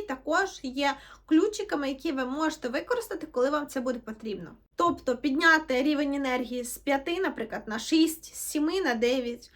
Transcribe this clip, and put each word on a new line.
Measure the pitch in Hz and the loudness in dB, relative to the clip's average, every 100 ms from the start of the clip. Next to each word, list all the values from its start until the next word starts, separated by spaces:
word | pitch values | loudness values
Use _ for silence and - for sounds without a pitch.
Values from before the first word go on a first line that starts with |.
| 415 | 0
також | 262 - 339 381 - | -6 -2 0 0 -4
є | 262 254 277 277 - - - | -8 -2 -2 -2 -8 -14 2
ключиками, | 311 415 427 403 294 277 | 4 4 0 -4 -2 -2
які | 269 330 | -2 -2
ви | 269 254 | -2 -2
можете | 277 311 302 247 | 0 -2 -2 -4
використати, | 277 - 494 453 359 311 | -4 -2 -2 -4 -8 -4
коли | 247 262 | 0 2
вам | 294 285 | 0 -2
це | 269 | -4
буде | 254 240 | -4 -4
потрібно. | - 220 220 196 170 - _ - | -8 -12 -8 -8 -10 -18 _ 2
Тобто | 349 - - 240 | 2 2 -2 -2
підняти | 285 269 339 320 311 254 | 0 4 6 4 4 2
рівень | 277 294 294 | 2 2 0
енергії | 277 269 254 226 247 | 0 0 -2 -2 -6
з | 240 - | -8 -6
п'яти, | - 277 277 359 | 0 0 0 -2
наприклад, | 349 - 220 208 - | -2 -4 -8 -8 -8
на | 220 | -8
шість, | - 320 320 - - - | 2 4 4 0 -12 -10
з | |
сіми | - 302 302 370 | -4 0 0 2
на | 320 | 0
дев'ять, | 233 240 262 240 240 - | 2 2 2 -2 -6 -12